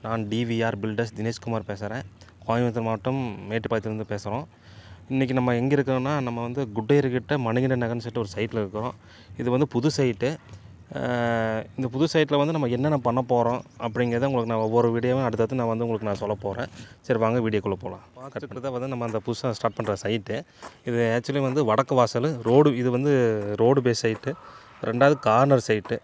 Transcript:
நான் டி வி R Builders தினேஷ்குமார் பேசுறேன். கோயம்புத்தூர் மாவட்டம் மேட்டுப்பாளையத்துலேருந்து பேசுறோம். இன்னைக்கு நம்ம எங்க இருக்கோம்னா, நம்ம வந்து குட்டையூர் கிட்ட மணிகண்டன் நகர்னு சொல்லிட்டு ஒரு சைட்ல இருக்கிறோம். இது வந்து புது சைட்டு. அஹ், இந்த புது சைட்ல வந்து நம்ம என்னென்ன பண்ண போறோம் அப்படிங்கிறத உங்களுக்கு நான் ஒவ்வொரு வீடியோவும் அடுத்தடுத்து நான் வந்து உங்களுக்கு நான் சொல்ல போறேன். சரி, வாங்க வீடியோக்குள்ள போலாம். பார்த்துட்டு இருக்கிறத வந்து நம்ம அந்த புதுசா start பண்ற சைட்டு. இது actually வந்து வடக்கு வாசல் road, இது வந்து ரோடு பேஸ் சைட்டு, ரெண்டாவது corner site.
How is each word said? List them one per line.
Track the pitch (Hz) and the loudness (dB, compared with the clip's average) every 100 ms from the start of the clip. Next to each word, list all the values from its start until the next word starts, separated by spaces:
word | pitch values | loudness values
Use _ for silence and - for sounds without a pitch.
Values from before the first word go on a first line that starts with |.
நான் | 113 113 104 | -4 -4 -2
டி | 110 120 | -2 0
வி | 113 113 | 0 0
R | 110 | -2
Builders | 110 104 113 - | -4 -2 -4 -4
தினேஷ்குமார் | 110 113 - 113 104 | -6 -4 -6 -6 -6
பேசுறேன். | 101 104 117 - - - - - | -8 -8 -8 -12 -20 -20 -16 0
கோயம்புத்தூர் | 117 120 113 | 2 2 0
மாவட்டம் | 113 110 127 135 123 95 98 | -2 -2 -2 -4 -4 -8 -6
மேட்டுப்பாளையத்துலேருந்து | 113 104 113 110 107 107 | -6 -2 -2 -2 -6 -6
பேசுறோம். | 104 104 113 156 - - - - - - | -6 -6 -8 -8 -20 -20 -20 -20 -20 -4
இன்னைக்கு | 131 131 | 0 2
நம்ம | 127 123 120 | 2 2 2
எங்க | 131 143 | 2 2
இருக்கோம்னா, | 131 131 131 147 | 2 -2 0 -2
நம்ம | 127 117 | -2 -4
வந்து | 120 123 127 | -6 -6 -4
குட்டையூர் | 104 110 143 135 | -6 2 4 4
கிட்ட | 123 - 143 | -2 -2 -2
மணிகண்டன் | 117 120 131 127 | 0 2 2 0
நகர்னு | 117 120 113 | 0 -4 -6
சொல்லிட்டு | 113 | -6
ஒரு | 107 95 | -6 -4
சைட்ல | 110 113 | -4 -2
இருக்கிறோம். | 101 104 120 - - - - - | -4 -4 -8 -10 -20 -20 -18 -6
இது | 123 | 0
வந்து | 127 139 | 2 2
புது | 123 139 143 | 2 0 2
சைட்டு. | 131 107 123 160 - - - - - | 0 0 -4 -4 -14 -20 -20 -20 -12
அஹ், | 139 123 123 117 117 113 110 - - | -6 -4 0 0 0 0 -4 -6 -6
இந்த | 127 | -6
புது | 131 156 | 0 0
சைட்ல | 165 147 147 | 2 2 2
வந்து | 147 | 2
நம்ம | 165 131 | 0 0
என்னென்ன | 120 143 147 | 0 2 2
பண்ண | 123 123 123 | 2 0 2
போறோம் | 123 117 123 - - | 2 2 -2 -6 -8
அப்படிங்கிறத | 117 110 120 117 | -6 -2 0 0
உங்களுக்கு | 139 131 113 | 0 0 0
நான் | 113 110 | 0 2
ஒவ்வொரு | 117 120 | 4 4
வீடியோவும் | 117 123 131 | 2 0 0
அடுத்தடுத்து | 127 110 113 131 | 0 0 0 0
நான் | 117 | -2
வந்து | 113 | -2
உங்களுக்கு | 117 110 107 | -2 -2 -2
நான் | 98 | -4
சொல்ல | 104 104 | -4 -4
போறேன். | 104 98 - - - - | -4 -6 -8 -10 -20 -20
சரி, | - 117 | -2 2
வாங்க | 113 123 | 2 2
வீடியோக்குள்ள | 110 104 101 95 | 0 0 -2 -4
போலாம். | 98 92 - - | -6 -12 -18 -20
பார்த்துட்டு | 135 131 139 | -14 -12 -12
இருக்கிறத | 127 131 | -8 -6
வந்து | 123 131 | -6 -6
நம்ம | 127 117 | -4 -4
அந்த | 110 110 | -4 -4
புதுசா | 117 131 | -4 -4
start | 110 117 - | -2 -4 -2
பண்ற | 107 98 | -4 -2
சைட்டு. | 104 113 98 120 175 - - - - | -2 -4 -4 -8 -8 -18 -20 -12 -4
இது | 117 117 117 | 0 2 0
actually | 120 139 | 0 -2
வந்து | 135 135 123 | 0 0 2
வடக்கு | 107 135 131 | 2 2 4
வாசல் | 117 120 143 135 | 4 2 -2 -2
road, | 113 127 151 123 | 4 6 6 4
இது | 127 | 0
வந்து | 123 143 139 117 107 101 104 | 2 2 4 4 2 -2 2
ரோடு | 113 139 | 4 4
பேஸ் | 123 113 117 | 2 2 0
சைட்டு, | 107 135 165 - - - - | -2 -6 -8 -14 -20 -20 -8
ரெண்டாவது | - 120 139 147 | -4 4 6 6
corner | 117 113 139 135 - | 4 6 6 4 4
site. | 110 - 113 | 0 0 -6